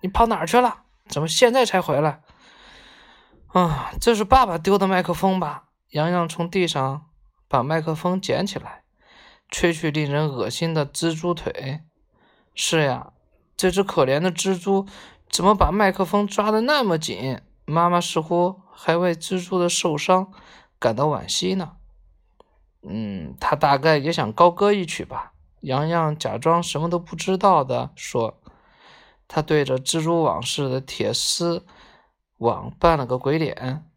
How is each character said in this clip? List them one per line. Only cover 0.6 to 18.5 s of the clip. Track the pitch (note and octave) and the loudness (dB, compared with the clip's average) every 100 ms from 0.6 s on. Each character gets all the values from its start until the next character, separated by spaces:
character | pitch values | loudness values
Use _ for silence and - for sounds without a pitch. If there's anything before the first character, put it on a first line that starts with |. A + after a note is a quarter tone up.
了？ | B3 - _ _ _ | 2 -2 _ _ _
怎 | - | -6
么 | D#3+ | -2
现 | - B3 | 4 4
在 | B3+ | 6
才 | A#3+ F#3+ | 2 0
回 | E3+ C#3 | 0 0
来 | D#3 D3 _ _ _ - - - - - - - _ _ - | 0 -2 _ _ _ -20 -20 -20 -20 -20 -20 -20 _ _ -2
？”“啊， | F#3 F3 C#3+ - - | 2 2 0 -6 0
这 | - | 2
是 | A3 | 2
爸 | G3+ C4 | 4 4
爸 | A#3 E3 | 4 0
丢 | E3 G3+ | 2 2
的 | F#3+ | 4
麦 | F#3 | 2
克 | F3+ | 0
风 | E3 F#3+ F#3+ | 0 0 0
吧？” | D#3 D3 _ _ _ | -4 -8 _ _ _
洋 | D3+ D#3+ | -2 0
洋 | F3 E3+ | 0 -2
从 | E3 E3+ | -4 -2
地 | F#3+ E3+ | 0 0
上 | D3+ C3 C#3 - _ _ _ _ | 0 -2 -4 -12 _ _ _ _
把 | C3+ | -2
麦 | C3 D#3+ | 0 -2
克 | D#3+ | -2
风 | D#3 F3+ F#3 | -2 -2 -2
捡 | - B2+ | -2 -2
起 | G3 - | -2 -6
来， | - - _ _ _ - - _ _ | -10 -18 _ _ _ -20 -20 _ _
吹 | - F3 | -2 0
去 | D#3+ D#3+ | 0 -2
令 | D3 D3 | -2 -2
人 | C#3+ D#3 | 0 -2
恶 | C3 G#2 | -2 -4
心 | - E3 | -4 -4
的 | D#3+ | -2
蜘 | C#3 - E3 | -4 -2 -4
蛛 | D#3+ F3 | -2 -4
腿。 | E3+ - - C3+ D3 - _ _ _ _ _ _ - | -4 -6 -8 -8 -10 -12 _ _ _ _ _ _ -6
“是 | - E3 | -2 2
呀， | D3 B2 - _ _ _ _ - | 0 -2 -8 _ _ _ _ -2
这 | F#3+ | -2
只 | F3+ | 0
可 | G3 - | -2 4
怜 | C3 C#3 | 4 4
的 | F3+ | 0
蜘 | D#3+ F#3+ F#3+ | -2 -2 -2
蛛 | G3 G3 G3 - - - _ | 0 0 -2 -14 -20 -20 _
怎 | - | 0
么 | F#3 | 2
把 | G#3 F3 | 4 2
麦 | F#3+ G3+ | 4 2
克 | F#3 | 2
风 | F3+ G3+ G#3 | -2 0 0
抓 | - G#3 | -2 0
得 | G#3+ | 0
那 | A#3+ D4 | 2 0
么 | A#3 E3 | 2 0
紧？” | D#3+ F#2 C3 B2 _ _ - | -2 -6 -6 -8 _ _ -4
妈 | D#3+ F3 | 2 2
妈 | F3 | 2
似 | F3 - | 0 -4
乎 | D#3+ F3 F3 | 0 2 2